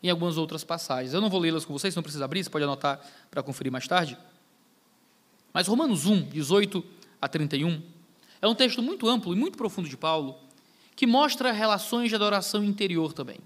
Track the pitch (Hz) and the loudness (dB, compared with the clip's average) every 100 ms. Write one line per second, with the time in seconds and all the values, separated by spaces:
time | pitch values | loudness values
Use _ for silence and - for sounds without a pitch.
0 | 180 170 175 160 156 160 - 165 - 127 | 0 0 0 -2 -4 -6 -6 -8 -4 -4
1 | 127 160 214 185 165 160 147 143 196 175 | -2 0 0 2 0 0 -4 -4 -4 -4
2 | 160 151 135 170 160 156 147 135 143 139 | -6 -6 -4 -4 -4 -2 0 0 -2 -2
3 | - - - - 135 131 131 127 - 180 | -8 -20 -10 -8 -6 -6 -6 -6 0 0
4 | 165 123 - _ _ _ _ _ _ _ | 0 -6 -18 _ _ _ _ _ _ _
5 | _ _ _ _ _ 180 180 233 320 190 | _ _ _ _ _ -2 2 2 2 2
6 | 151 208 139 143 143 196 202 190 - - | 4 2 2 -4 2 4 4 -2 -8 -18
7 | - _ 139 160 151 139 160 160 - - | -20 _ -4 -2 -2 0 0 -2 -8 -20
8 | - _ _ - 202 233 254 247 240 381 | -20 _ _ 0 0 4 2 2 -2 0
9 | 226 240 185 180 320 - 226 - 160 131 | 2 2 0 0 0 -2 -6 -4 -8 -4
10 | 160 160 139 135 - - _ _ _ - | -2 0 -2 -10 -20 -20 _ _ _ 0
11 | 240 247 294 - 254 214 220 202 196 240 | 4 6 4 2 0 2 2 2 0 0
12 | 240 220 208 202 180 214 208 202 202 170 | 0 2 2 2 0 0 0 0 0 0
13 | 160 156 127 - | -2 -4 -10 -12